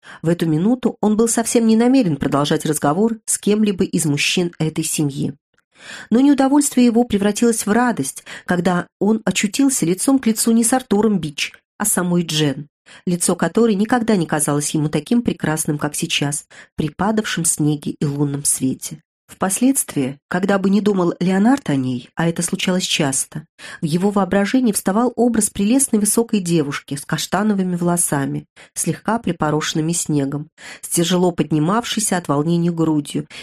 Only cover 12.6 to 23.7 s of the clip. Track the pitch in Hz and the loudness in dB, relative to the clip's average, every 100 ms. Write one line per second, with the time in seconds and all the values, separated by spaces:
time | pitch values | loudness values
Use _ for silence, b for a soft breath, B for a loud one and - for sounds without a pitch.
12.6 | 147 _ _ B B 175 - 175 170 190 | -8 _ _ B B -2 0 0 0 2
13.6 | 233 196 220 247 226 208 156 156 147 143 | 2 2 0 0 2 0 0 -2 0 -2
14.6 | 147 160 151 156 151 240 240 175 151 156 | 0 -2 0 -2 0 0 0 -2 -2 -2
15.6 | - 147 151 - 170 - 143 147 - B | -2 -2 -4 -4 -4 -2 -4 -4 -10 B
16.6 | B - 156 - 190 220 214 - 165 - | B -6 -6 -2 -2 0 -2 -2 -2 0
17.6 | 151 151 - - 151 143 147 139 147 - | 0 0 -4 -4 -4 -2 -2 -2 -4 -2
18.6 | 131 131 - 156 _ _ - - 185 196 | -2 -4 -8 -16 _ _ -20 -6 -4 0
19.6 | 254 269 - - 131 143 - 180 190 202 | 2 2 -2 -4 -4 -6 -6 -2 0 0
20.6 | 190 196 202 196 175 - 180 190 214 277 | 2 2 2 2 0 0 0 2 4 2
21.6 | - 139 127 123 - - 165 170 170 180 | 0 -2 -2 -4 -8 -4 -2 -2 -4 -4
22.6 | - 185 185 - 147 131 - 151 - _ | -2 -2 -2 0 0 -2 -6 -10 -14 _
23.6 | B | B